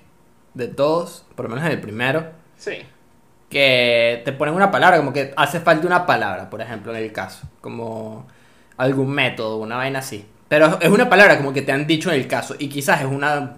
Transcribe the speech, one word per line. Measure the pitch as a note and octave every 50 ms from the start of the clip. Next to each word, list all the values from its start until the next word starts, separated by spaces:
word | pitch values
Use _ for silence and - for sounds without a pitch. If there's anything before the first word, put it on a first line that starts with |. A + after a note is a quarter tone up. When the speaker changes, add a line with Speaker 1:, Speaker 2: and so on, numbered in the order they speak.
| _ _ _ _ _ _ _ _ _ _ _
Speaker 1:
de | C3 B2 A2+
todos, | - - C#3 D3+ D#3+ E3+ F3 F3 - - - _ -
por | - -
lo | A2+ A2+
menos | C3 D#3+
en | E3 C3+
el | G2
primero. | - - G2+ G#2+ B2 C3 C#3+ D#3+ E3 - - - _ _ _ _
Speaker 2:
Sí. | - G#3 - - - - _ _ _ _ _ _ _ _ _ _ _ _
Speaker 1:
Que | - C#3+ C#3 C3+ B2+ B2 B2 A#2+ A#2+ A#2 A#2 A#2 A#2+ A#2 -
te | C#3+ C3
ponen | C3+ D3+ D3 D#3+
una | F3+ G3 G3
palabra, | F3+ B2+ D3 F3+ F3+ D#3+
como | D3 C3 B2+
que | C#3+ C3+ C3+ - D#3
hace | D3 C#3 - E3
falta | - E3+ E3 D#3 D#3+ F3
una | F3+ F3+ F3
palabra, | D3 C3 A2+ A2 G2+ F#2 F#2 G2 F#2+
por | - G#2+
ejemplo, | A2 A2+ A#2 G#2+ G2 A#2 A2+
en | A2+ A2
el | - -
caso. | - F#2+ F#2+ - - - - - _
Como | - A#2+ A#2+ A#2 A#2 A2+ A2+ A2 A2 A2 A2 A2+ C3 - _ _ _ _ _ _ _ _ _
algún | - B2+ C3+ C#3 C3+ C3+ C3+
método, | C#3 D3 C3+ B2 - - A#2 A2 A2 A2
una | A2 G#2+ A#2 B2
vaina | C3 C3+ C#3 C3+
así. | C3 - - G#2 - - _ _ _ _
Pero | D3 D3+ D#3 D#3 E3 D3+
es | E3+ D#3
una | G3+ A3 B3 B3
palabra | F#3 F#3 G#3 F#3+ D#3 C3+
como | C#3 C#3 C3+
que | C3+
te | C3 C#3
han | C3+ C#3+ D3 D3+
dicho | E3 D#3 D#3 F#3
en | E3 C3
el | B2 B2+
caso, | C#3 A#2+ A2+ - - -
y | D3 C#3
quizás | C3+ C#3+ C3 E3 F#3 D3+
es | C3+ C3+
una, | C3+ C#3 C#3+ D3 D3 D3 C#3 B2 A#2